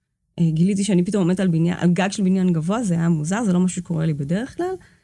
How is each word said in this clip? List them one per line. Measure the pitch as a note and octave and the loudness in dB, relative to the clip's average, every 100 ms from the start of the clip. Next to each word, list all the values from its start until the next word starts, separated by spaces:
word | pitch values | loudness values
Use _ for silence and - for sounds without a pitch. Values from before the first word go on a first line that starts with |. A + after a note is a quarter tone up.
| _ _ _ - | _ _ _ -2
אה, | E3 | 0
גיליתי | D#3 F#3 G3+ | 2 2 2
שאני | G3+ F3+ F3 | 2 2 2
פתאום | G3+ | 0
עומדת | F3 F#3 | 0 2
על | F#3+ | 0
בניין, | E3 E3+ - | 2 0 2
על | F3 | 2
גג | F3 G3 | 2 0
של | G3 | 0
בניין | F#3 F#3+ F#3 | 0 2 2
גבוה, | E3 D#3+ A3 | 0 -2 -2
זה | A3 | 0
היה | E3 E3+ | 0 0
מוזר, | D#3+ D3+ G3+ | 0 -2 -2
זה | A3+ | 0
לא | F3+ | 2
משהו | F#3 F3+ | 0 -2
שקורה | - E3 D#3+ | -6 -4 -2
לי | |
בדרך | C#3+ C#3+ F3+ C4 - | -2 -2 -4 -4 -6
כלל, | F4 F#4 - _ | -6 -6 -10 _